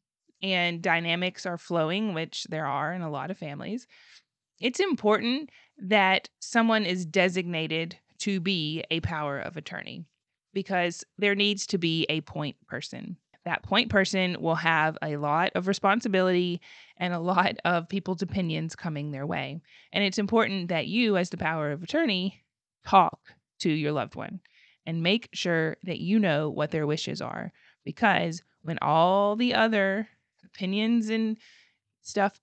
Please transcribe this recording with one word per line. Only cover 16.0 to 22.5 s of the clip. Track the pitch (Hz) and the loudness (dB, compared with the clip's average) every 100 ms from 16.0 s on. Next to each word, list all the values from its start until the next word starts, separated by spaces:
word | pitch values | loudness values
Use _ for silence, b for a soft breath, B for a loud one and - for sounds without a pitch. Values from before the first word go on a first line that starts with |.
| 233 190 185 180 180 175 B B B B | 2 2 4 2 0 -4 B B B B
and | 180 | -4
a | 175 | -2
lot | 170 185 190 - | 0 2 2 0
of | 175 175 170 | 0 0 0
people's | 196 - 180 | -6 -4 -4
opinions | 185 190 170 156 160 - | -2 -2 -2 -2 -6 -6
coming | 175 151 147 | -6 -6 -6
their | 135 147 | -6 -4
way. | 170 135 160 - b b | -4 -6 -10 -16 b b
And | 190 | 0
it's | 202 196 | 0 0
important | 202 226 214 196 175 | 2 2 2 0 -2
that | 165 - | -2 0
you, | 208 233 190 | 0 2 2
as | 180 | 0
the | 170 | -2
power | 156 160 147 | -2 -2 -2
of | 147 | -4
attorney, | 175 302 320 185 190 - _ | -2 0 2 0 -2 -6 _